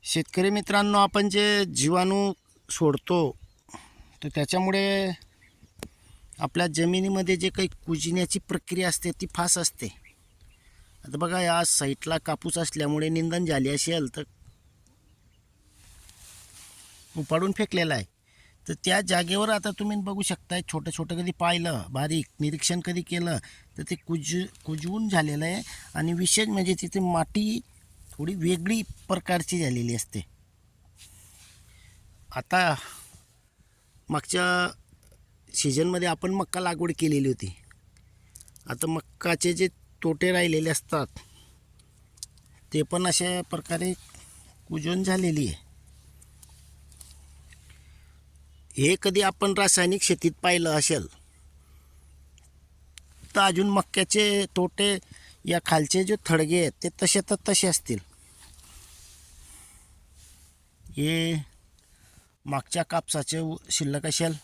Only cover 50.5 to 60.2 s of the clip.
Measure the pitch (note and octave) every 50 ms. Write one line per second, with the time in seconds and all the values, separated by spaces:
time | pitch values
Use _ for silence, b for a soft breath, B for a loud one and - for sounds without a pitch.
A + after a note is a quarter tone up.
50.5 | F3 F3 E3+ E3 D3+ D#3 D3 - E3 C#3 F2+ - - - - - _ - - -
51.5 | - - - - - - - - - - - - - - - - - - - -
52.5 | _ - - - - - - - - - - - - - - - - G#3 G3 G3
53.5 | F3+ E3+ G3 G3+ G3+ G3 - - - F#3+ F#3 - - G#3 G#3 G#3 G3+ G3+ G3 -
54.5 | - F#3+ F3+ E3 - - G3+ G3+ G3+ F#3+ - B B B B B B B B E3
55.5 | E3+ E3+ - - E3 D#3+ D3+ C#3 - F#3 F#3+ F#3 G#3+ G#3 - - E3 D#3+ D#3+ D3+
56.5 | E3+ F3+ E3+ C#3+ - _ - F3 - - - F3 - G3+ G3 - G3+ - - -
57.5 | G3 - - F#3 E3 - - - B2 G2+ - - - - - - - - - -
58.5 | - - - - - - - - - - - - - - - - - - - -
59.5 | - - - - - - - - - - - _ - -